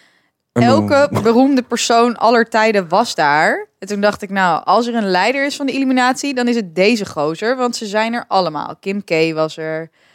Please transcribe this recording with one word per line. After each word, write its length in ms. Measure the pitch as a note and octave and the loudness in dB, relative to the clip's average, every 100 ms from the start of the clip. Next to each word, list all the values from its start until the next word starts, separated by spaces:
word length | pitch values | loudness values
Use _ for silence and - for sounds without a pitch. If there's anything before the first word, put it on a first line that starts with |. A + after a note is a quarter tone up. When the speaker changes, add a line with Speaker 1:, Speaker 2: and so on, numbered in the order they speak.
| _ _ _ _ _ | _ _ _ _ _
Speaker 1:
Een 100 | - | 0
Speaker 2:
Elke 460 | A#3+ C#4 - C#4+ C#4+ | 2 2 2 2 2
Speaker 1:
<laughs> 100 | - | 0
Speaker 2:
beroemde 400 | G#3+ A#3 C4+ C4+ | 2 4 4 2
persoon 540 | A#3+ A#3 - A#3 A#3+ A3+ | -2 -4 2 2 2 2
aller 320 | A3 A#3+ A#3 | 2 2 2
tijden 400 | A3 A3 G#3 E3+ | 2 2 0 0
was 260 | F#3 A#3 | 0 0
daar. 520 | - D3+ D3 F3+ E4+ G#4+ - | 0 2 4 2 0 -6 -16
En 100 | G3 | -10
toen 120 | G#3 | 0
dacht 220 | G#3 G3+ | 0 0
ik, 80 | G3 | -6
nou, 340 | G3 F#3 D#3 | 0 0 0
als 220 | - G3+ A#3+ | 2 0 2
er 80 | |
een 160 | A#3 G3 | -2 0
leider 360 | F3+ G#3 C4+ C#4 | 0 0 0 -4
is 100 | C#4 | -4
van 100 | C#4 | -4
de 60 | |
Illuminati, 640 | C4 C4 B3+ B3+ C4 C#4+ | -2 0 2 2 0 -4
dan 140 | B3+ A#3+ | -2 -2
is 80 | A#3 | -2
het 180 | F#3 | -2
deze 320 | D#3+ G3 A#3 F#3 | 2 2 2 -4
gozer. 500 | - D3 D#3+ G#3+ C4 | -4 -4 -2 -4 -2
Want 200 | B3 A#3+ | -2 -4
ze 100 | G#3+ | -4
zijn 260 | G#3 A3+ | -2 -2
er 120 | A#3 - | -6 -2
allemaal. 480 | F#3+ E3+ D3+ - - | -2 -2 -4 -10 -10
Kim 240 | F#3+ G3+ | -8 -8
K 280 | - E3 E3 | -2 0 0
was 220 | D#3 D#3 D#3 | 0 -4 -4
er. 340 | D#3 D#3+ E3 _ _ | -8 -8 -10 _ _